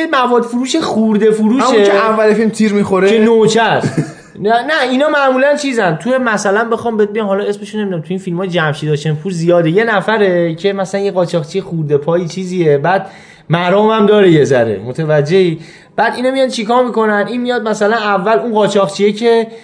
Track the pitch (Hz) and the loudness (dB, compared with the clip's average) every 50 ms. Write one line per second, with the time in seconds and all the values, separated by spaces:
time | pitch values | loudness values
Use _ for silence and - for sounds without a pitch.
0 | 320 320 302 269 254 247 240 240 226 - 240 240 262 262 - 320 320 - - 214 | -2 -2 0 0 0 2 2 0 0 0 -2 -4 -4 -2 -2 -2 -2 -2 -2 0
1 | 220 220 214 208 208 220 214 214 214 214 233 269 226 254 254 220 202 202 208 196 | 0 2 2 2 2 2 2 2 2 2 2 2 2 2 2 4 4 4 2 2
2 | 220 220 220 220 220 214 214 208 226 220 220 - 214 214 202 202 202 202 190 185 | 2 0 0 2 2 2 2 2 0 0 0 0 0 0 2 0 0 0 0 0
3 | 190 196 214 226 214 226 226 226 220 - - 226 226 208 160 - - 131 - - | 2 2 2 4 4 4 4 4 4 4 2 2 2 2 0 0 -2 -2 -2 -4
4 | 151 - - - - - - - 175 208 226 240 247 277 311 320 262 247 262 254 | -6 -6 -8 -16 -20 -20 -12 -6 -2 0 0 0 0 0 -2 -2 -2 0 0 0
5 | 285 311 302 285 277 269 262 254 262 285 294 285 285 277 254 226 202 175 160 156 | 0 2 2 2 2 2 2 2 2 2 2 0 -2 -4 -2 0 0 0 0 -2
6 | - 233 262 262 254 247 214 196 - 202 190 214 233 226 233 226 226 233 226 208 | -2 -2 -2 0 0 0 -2 -2 0 0 0 0 0 -2 -2 -4 -4 -2 -2 0
7 | 214 202 208 226 214 202 196 196 202 202 208 208 208 202 - 214 208 196 185 165 | 0 0 -2 -4 -2 -2 -2 -2 -2 -2 -4 -6 -8 -10 -8 -6 -4 -4 -4 -6
8 | 151 - 185 190 190 185 170 170 196 190 170 175 160 151 143 - 156 151 151 147 | -6 -6 -8 -8 -6 -6 -6 -4 -4 -4 -2 -2 0 -2 -2 -4 -4 -2 -2 -2
9 | 147 156 156 151 - 196 185 165 160 170 175 175 165 156 165 202 226 233 220 196 | -2 -2 -4 -4 -4 -6 -6 -2 0 2 2 4 2 2 2 2 0 0 0 -2
10 | - - 220 220 208 190 180 175 170 170 165 165 - 196 196 196 190 - - 196 | 0 0 0 0 2 2 2 2 0 -2 -2 -2 -4 -4 -2 -2 -4 -4 -4 -4
11 | 202 202 185 185 180 - - 170 151 147 - 190 190 - 170 165 156 143 147 143 | -4 -2 0 -2 -2 0 -2 -4 -4 -4 -6 -6 -6 -6 -6 -6 -2 0 0 0
12 | 143 165 170 175 180 160 - 185 190 180 180 185 170 156 143 139 143 165 190 196 | 0 0 -2 -2 -2 -4 -6 -8 -8 -6 -2 0 2 2 2 2 2 0 0 0
13 | 196 - - - - - - - - - 151 170 180 180 190 202 208 214 220 220 | -2 -6 -14 -20 -20 -20 -20 -14 -6 -4 -2 -2 0 0 2 2 2 2 2 2
14 | 208 202 214 214 196 180 165 151 139 120 135 123 117 113 104 95 104 123 127 - | 4 4 4 4 6 6 6 4 4 4 2 2 2 0 -2 -4 -6 -8 -8 -6
15 | 160 151 156 151 143 143 175 196 185 175 160 156 - - - - - _ _ - | -2 0 0 0 0 2 2 2 2 2 0 -4 -8 -16 -20 -20 -20 _ _ -2
16 | 202 233 226 240 247 262 269 269 262 254 - - 220 202 240 247 254 240 202 220 | -2 -2 -2 -2 -4 -2 0 0 0 -2 -2 -4 -2 0 2 2 0 0 0 0
17 | 220 214 208 208 202 202 233 247 240 247 247 240 214 220 214 208 208 202 226 226 | 0 0 0 0 -2 -2 -4 -4 -4 -4 -4 -4 -2 -4 -2 0 0 0 0 0
18 | 214 208 202 190 180 208 226 214 240 240 214 214 208 196 202 208 196 - - - | 0 0 -2 0 0 2 0 0 0 0 0 0 0 2 2 2 0 0 0 0
19 | 202 208 208 208 240 233 233 226 226 220 - - | 0 0 0 0 0 2 2 2 0 -2 -6 -16